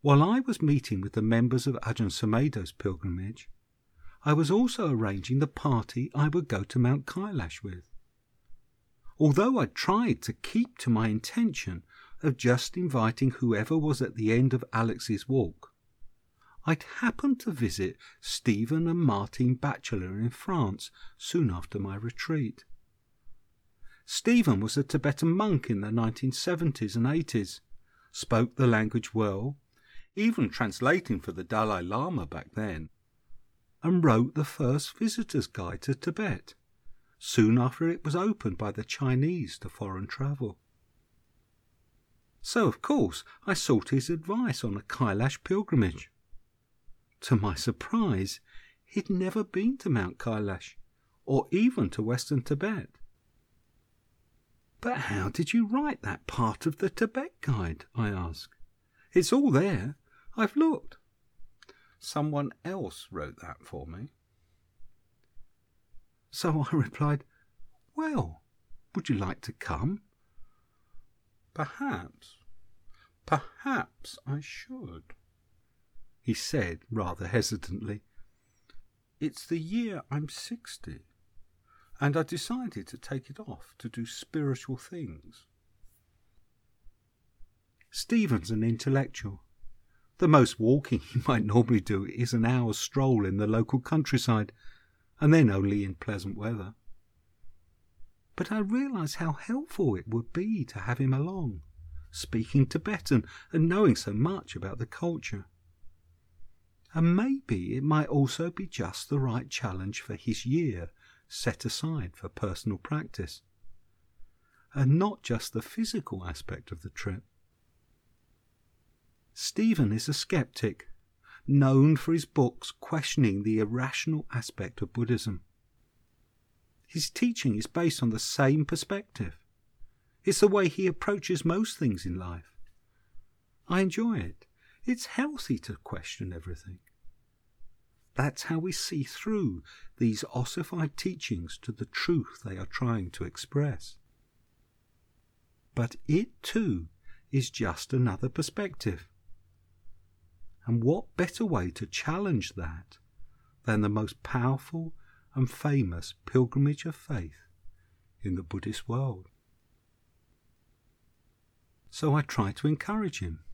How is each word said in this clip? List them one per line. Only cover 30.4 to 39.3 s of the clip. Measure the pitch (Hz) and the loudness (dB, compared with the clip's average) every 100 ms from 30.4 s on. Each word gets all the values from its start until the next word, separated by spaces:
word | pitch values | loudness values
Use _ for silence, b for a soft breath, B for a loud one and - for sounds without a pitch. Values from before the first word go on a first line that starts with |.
| 117 | 0
translating | - 113 - 127 170 - 98 | 0 -4 0 2 2 0 -4
for | - | -2
the | 85 | -8
Dalai | 87 110 110 98 | -4 0 0 0
Lama | 87 110 160 151 82 | -2 -2 -2 -4 -6
back | 85 - | -10 -10
then, | - 107 80 80 _ _ _ _ - - _ _ _ | -6 -6 -6 -10 _ _ _ _ -18 -18 _ _ _
and | 160 180 | 2 4
wrote | 160 113 127 | 6 6 4
the | 151 147 | 0 -4
first | - 131 143 - - | -2 0 0 -2 -2
visitor's | 226 226 226 139 - | -2 -2 -2 -2 -4
guide | - 87 - | -6 -8 -6
to | - | -4
Tibet, | 135 - 165 208 98 - - _ _ - - _ _ | -2 -2 -2 -4 -4 -8 -20 _ _ -16 -16 _ _
soon | - - 107 120 | -2 4 6 6
after | 123 - 165 | 4 0 -2
it | 170 151 | -2 -2
was | 165 | 0
opened | 202 - 113 87 | 0 0 -4 -4
by | 107 | -4
the | 101 104 | -6 -8
Chinese | - 131 127 147 | -2 2 2 2